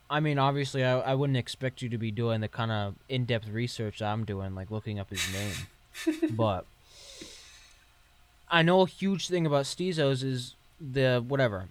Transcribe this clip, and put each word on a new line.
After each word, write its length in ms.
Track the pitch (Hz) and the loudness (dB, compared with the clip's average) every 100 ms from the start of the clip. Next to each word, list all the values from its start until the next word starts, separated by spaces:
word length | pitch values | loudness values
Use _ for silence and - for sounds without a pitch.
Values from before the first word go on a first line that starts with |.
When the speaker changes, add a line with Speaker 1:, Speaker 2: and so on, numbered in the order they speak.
| - | 0
Speaker 1:
I 100 | 147 | 0
mean, 180 | 151 139 | 2 2
obviously, 460 | 135 143 135 135 | 2 2 -2 0
I, 140 | 127 127 | 2 2
I 140 | 131 | 2
wouldn't 240 | 135 143 127 | 0 2 0
expect 420 | - - 131 - | -2 -4 -6 -4
you 60 | 123 | -6
to 100 | 113 | -4
be 120 | 113 | -4
doing 300 | 107 117 113 | -2 0 0
the 80 | 107 | -2
kinda 460 | - 113 107 101 95 - | -2 -2 -2 -2 -6 -6
in-depth 400 | 131 120 113 110 | -2 0 0 -2
research 520 | 110 120 - 107 - | -4 -4 -4 -6 -4
that 60 | 104 | -2
I'm 120 | 110 | -2
doing, 300 | 107 98 95 | -2 -4 -4
like, 160 | 95 92 | -6 -6
looking 280 | 107 110 104 | -6 -4 -6
up 120 | 95 | -6
his 120 | 95 92 | -4 -4
name. 920 | 95 104 90 - _ _ - 330 311 311 | -4 -4 -6 -10 _ _ -6 -4 -2 -2
Speaker 2:
<laughs> 0 | |
Speaker 1:
But 360 | 110 110 - - - _ - - - - - - - - - _ _ _ _ _ _ - | 2 2 0 -6 -20 _ -20 -20 -18 -18 -20 -20 -20 -20 -20 _ _ _ _ _ _ 0
I 140 | 165 | 4
know 200 | 165 185 | 6 6
a 40 | 185 | 6
huge 420 | - 190 185 - | 2 -2 0 0
thing 180 | 180 160 | 0 2
about 180 | 143 | 2
Steezos 580 | 135 - 185 160 139 131 | 0 -2 -2 2 2 2
is 320 | 131 127 123 - - - | -2 -4 -6 -14 -20 -16
the, 440 | 147 131 131 123 120 | -6 2 4 4 2
whatever, 420 | 139 123 98 92 | 2 2 0 -8